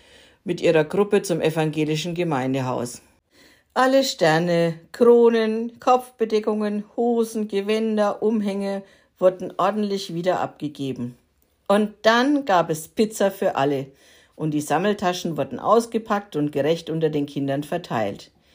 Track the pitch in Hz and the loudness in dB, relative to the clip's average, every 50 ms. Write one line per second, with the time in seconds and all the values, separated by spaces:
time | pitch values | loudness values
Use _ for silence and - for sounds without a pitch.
0 | _ _ - - - _ _ _ _ 185 180 - - 170 160 156 151 151 - 196 | _ _ -20 -20 -20 _ _ _ _ -6 -6 0 0 2 2 2 2 2 0 0
1 | 208 202 214 196 202 - - 156 - 160 160 165 156 156 151 156 156 147 156 151 | 0 2 2 0 0 0 -2 -2 0 -2 0 0 -2 -2 -2 -2 -2 -2 -2 -4
2 | 156 175 170 170 175 165 147 127 127 131 131 135 127 127 127 123 120 120 - - | -4 -6 -4 -4 -2 -2 -2 -2 -2 -2 -2 -2 -2 -4 -4 -4 -6 -6 -8 -14
3 | - _ _ _ _ _ _ _ _ _ _ _ _ _ _ 220 254 262 269 269 | -20 _ _ _ _ _ _ _ _ _ _ _ _ _ _ 2 2 4 4 4
4 | 262 262 - - 175 160 160 160 175 175 170 170 170 165 160 160 - _ - - | 2 2 0 0 2 4 4 4 2 2 2 2 2 0 -2 -6 -12 _ -2 2
5 | 240 240 240 240 233 233 226 226 220 220 220 226 233 233 - - - 262 254 247 | 6 6 8 8 8 6 6 4 2 0 -2 -4 -6 -8 -10 -2 2 4 4 4
6 | 247 - - _ 226 214 220 214 214 233 214 214 214 208 208 208 208 - _ - | 2 -4 -4 _ -2 0 0 0 0 0 -2 -2 -2 -2 -4 -4 -8 -8 _ -2
7 | 233 240 240 233 226 220 - 220 214 214 202 196 196 202 220 220 226 220 214 208 | 0 2 2 2 0 0 -2 -4 -4 -2 -2 -4 -2 0 0 0 0 0 0 2
8 | 208 202 - - - 214 233 214 202 208 196 196 196 196 196 196 196 - _ _ | 0 0 0 0 0 0 0 0 -2 -2 -4 -4 -4 -4 -4 -6 -8 -12 _ _
9 | _ _ _ _ 175 185 185 185 185 175 - - 175 196 208 214 208 202 196 196 | _ _ _ _ 2 2 2 2 -6 -8 -2 0 0 0 0 0 -2 -2 -2 -4
10 | 196 - 170 170 175 180 165 92 98 - - - 156 143 143 - 139 135 123 - | -6 -6 -8 -2 -2 0 0 0 -2 -6 -6 -8 -10 -10 -8 -6 -6 -6 -6 -6
11 | 120 123 127 - _ _ _ _ _ _ _ _ _ - 202 208 214 208 214 _ | -8 -8 -10 -14 _ _ _ _ _ _ _ _ _ 0 0 2 0 -2 -6 _
12 | - 220 226 240 254 285 294 277 277 - 190 175 170 165 160 156 - - _ - | 0 2 2 4 2 2 0 0 0 2 2 2 2 2 -2 -6 -6 -8 _ -2
13 | 220 214 - - 202 196 196 - 196 185 - - 139 147 143 - 143 - - _ | 0 0 0 0 0 0 0 0 -2 -2 0 0 0 0 0 -2 -4 -8 -14 _
14 | _ _ _ _ _ _ _ - 160 160 151 147 147 - - 160 185 214 202 208 | _ _ _ _ _ _ _ -6 -4 -2 -2 -4 -2 -2 -2 0 0 0 -2 0
15 | 208 180 180 180 - 175 156 143 135 135 123 - - 180 208 233 233 - - 220 | -2 -2 -2 -2 -4 -6 -4 -4 -6 -6 -6 -6 0 2 2 2 2 0 -4 -6
16 | 220 - 208 208 208 - - 147 147 147 - 139 135 156 165 165 - - 160 160 | -2 -2 -4 -4 -4 -4 -4 -2 -2 -2 0 0 0 0 0 -2 -4 -6 -4 -2
17 | 160 156 156 147 143 143 - 143 139 139 135 139 - - 185 170 175 - 165 117 | -2 0 0 -2 -4 -4 -4 -4 -4 -2 -2 -4 -4 -6 -6 -8 -6 -6 -4 -4
18 | 107 98 101 - - - _ _ _ _ _ | -2 -4 -6 -8 -14 -20 _ _ _ _ _